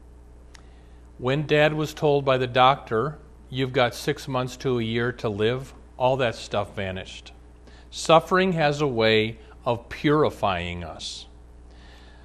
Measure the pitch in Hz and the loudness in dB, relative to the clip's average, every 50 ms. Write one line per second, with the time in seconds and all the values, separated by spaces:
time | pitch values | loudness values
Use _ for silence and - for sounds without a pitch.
0 | - - - - - - - - - - - - - - - - - - - - | -20 -20 -20 -20 -20 -20 -20 -20 -20 -20 -20 -20 -20 -20 -20 -20 -20 -20 -20 -20
1 | - - - - 120 127 135 151 151 131 151 147 151 156 156 151 156 - - - | -20 -20 -12 -6 -4 -2 -2 -2 0 2 2 4 4 4 2 0 -4 -6 -4 -2
2 | 160 147 143 143 139 135 131 127 131 123 117 127 127 131 143 139 - - 117 110 | 0 2 2 2 2 2 2 2 0 0 4 6 6 6 6 4 0 -2 -2 0
3 | 123 156 156 - - - - - - - 127 127 135 127 127 135 123 117 - - | 0 -2 -4 -10 -18 -20 -20 -20 -18 -10 -6 -4 -4 -2 2 2 0 0 0 -4
4 | - 156 143 - - 139 131 127 127 123 - - - 135 123 120 113 113 113 117 | -6 -6 -6 -6 -6 -6 -4 -4 -4 -4 -6 -6 -4 -2 -2 -2 -2 -2 -2 -2
5 | 120 123 120 - - 113 101 101 107 113 127 131 135 - - - - - - - | -2 -4 -4 -4 -6 -4 -2 0 0 0 0 -2 -6 -12 -18 -20 -20 -18 -8 -2
6 | 127 127 135 131 131 113 113 - - - - 104 101 - - 107 98 95 92 95 | 0 0 2 2 0 -2 -2 -4 -10 -6 -4 -4 -4 -4 -6 -8 -6 -6 -6 -8
7 | 92 - - - - - - - - - - - - - - - - - - - | -10 -14 -16 -18 -18 -20 -20 -20 -20 -20 -20 -20 -20 -20 -20 -20 -20 -18 -14 -4
8 | - - 160 165 160 - 190 185 190 190 175 165 151 147 143 143 156 139 120 113 | 2 6 6 6 6 4 2 2 2 2 2 2 2 2 2 2 0 0 2 4
9 | 110 110 110 107 107 113 117 - - - - - - 127 120 113 - - - - | 4 4 4 4 2 0 -4 -12 -18 -20 -16 -8 -4 -4 -4 -4 -4 -12 -8 -2
10 | - 147 147 156 143 107 - - - 101 92 87 87 87 87 87 85 - - - | 0 2 4 4 2 2 0 0 -2 0 0 0 -4 -6 -6 -8 -8 -10 -12 -12
11 | - - - - - - - - - - - - - - - - - - - - | -12 -12 -12 -14 -16 -20 -20 -20 -20 -20 -20 -20 -20 -20 -20 -20 -20 -20 -20 -20
12 | - - - - | -20 -20 -20 -20